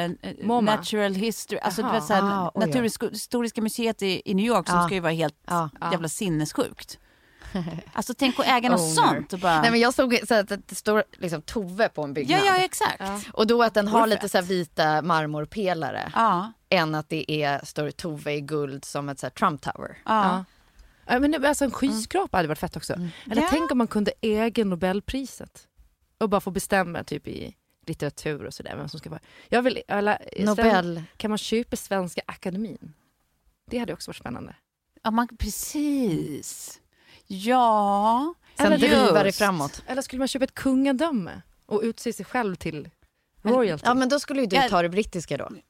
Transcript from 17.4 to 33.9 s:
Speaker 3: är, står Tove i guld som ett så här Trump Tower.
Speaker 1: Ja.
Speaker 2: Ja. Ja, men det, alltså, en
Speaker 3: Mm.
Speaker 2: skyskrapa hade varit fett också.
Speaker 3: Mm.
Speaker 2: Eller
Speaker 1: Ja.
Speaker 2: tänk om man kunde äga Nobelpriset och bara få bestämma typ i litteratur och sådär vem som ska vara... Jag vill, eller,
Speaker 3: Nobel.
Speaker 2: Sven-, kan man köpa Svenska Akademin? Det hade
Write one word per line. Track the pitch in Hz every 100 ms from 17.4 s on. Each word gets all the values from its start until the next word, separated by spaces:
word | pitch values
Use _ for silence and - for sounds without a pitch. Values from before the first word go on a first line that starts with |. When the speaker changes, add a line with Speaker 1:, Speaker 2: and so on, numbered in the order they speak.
Speaker 3:
är, | 147 139
står | 151 - 147
Tove | - 175 147 147
i | 147
guld | 143 151 143 135
som | - 143 143
ett | 139
så | 131
här |
Trump | - 190 151
Tower. | - - - -
Speaker 1:
Ja. | - 220
Speaker 2:
Ja. | 190 185 180 _ _ - - _ -
Ja, | 247
men | 285
det, | 311 285
alltså, | 285
en | 277
Speaker 3:
Mm. |
Speaker 2:
skyskrapa | - 277 220 226 359 370 185
hade | 156
varit | 156
fett | 180 -
också. | -
Speaker 3:
Mm. | 175 175 - -
Speaker 2:
Eller | 220
Speaker 1:
Ja. | -
Speaker 2:
tänk | 311 330
om | 254
man | 226
kunde | 214 202 -
äga | 226 214 226 233
Nobelpriset | 202 175 185 196 - 269 269 - - - _ _ _ _ _ -
och | 220
bara | 196
få | 190
bestämma | 185 - 196 175 165
typ | - 151 -
i | - - - _ _ -
litteratur | 160 143 - 156 147
och | -
sådär | - - 107
vem | 147
som | 160
ska | 165
vara... | 156 - - -
Jag | 226
vill, | 247 - -
eller, | 202 202 - - -
Speaker 3:
Nobel. | 208 208 226 190 175 170
Speaker 2:
Sven-, | 160 -
kan | 214
man | 214
köpa | - 226 240 -
Svenska | - 196 175 - -
Akademin? | - 196 180 220 - 160 - _ _ _ _ _ _ -
Det | 240
hade | 233